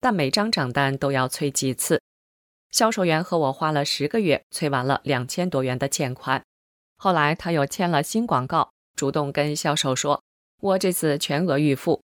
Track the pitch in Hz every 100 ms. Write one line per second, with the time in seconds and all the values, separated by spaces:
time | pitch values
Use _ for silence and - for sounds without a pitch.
0 | 262 202 139 - 214 220 131 123 139 135
1 | 139 135 131 - 147 - 135 123 - 160
2 | _ _ _ _ _ _ _ - 226 220
3 | 180 156 180 170 139 135 156 151 147 -
4 | 143 226 196 139 _ - 156 139 127 139
5 | - 131 123 - 180 139 131 127 135 -
6 | 139 127 - 131 - _ _ _ _ _
7 | 202 175 147 165 175 165 139 - 175 160
8 | 151 220 233 135 127 165 - _ _ -
9 | 139 156 143 143 147 147 165 147 139 131
10 | 143 143 _ _ _ _ 196 190 185 180
11 | 156 147 - 143 180 143 151 135 - 156
12 | _